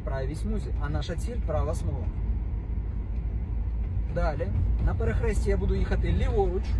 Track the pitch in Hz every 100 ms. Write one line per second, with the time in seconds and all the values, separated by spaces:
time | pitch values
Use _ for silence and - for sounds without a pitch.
0 | - 135 135 156 208 220 - 151 151 151
1 | 147 165 - 247 - 151 - - - -
2 | - - - - - - - - - -
3 | - - - - - - - - - -
4 | - 170 160 147 - - - - - -
5 | 226 208 233 214 - - 196 - - -
6 | - - - 208 196 - - -